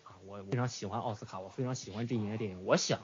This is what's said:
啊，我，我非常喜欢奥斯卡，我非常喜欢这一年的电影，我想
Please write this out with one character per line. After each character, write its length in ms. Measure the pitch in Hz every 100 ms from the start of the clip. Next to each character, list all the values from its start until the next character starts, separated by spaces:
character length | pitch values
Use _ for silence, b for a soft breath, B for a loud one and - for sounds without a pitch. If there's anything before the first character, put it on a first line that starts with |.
啊， 160 | - - 95
我， 140 | 101
我 40 | 95
非 60 | 120
常 100 | 123
喜 180 | - 101
欢 140 | 110
奥 140 | 113
斯 100 | 104
卡， 160 | - 95
我 80 | 95
非 160 | -
常 120 | 127 127
喜 160 | -
欢 160 | 98 117
这 80 | 120
一 20 |
年 140 | 104
的 60 | 113
电 140 | 110
影， 140 | 92 95
我 100 | 156
想 240 | - -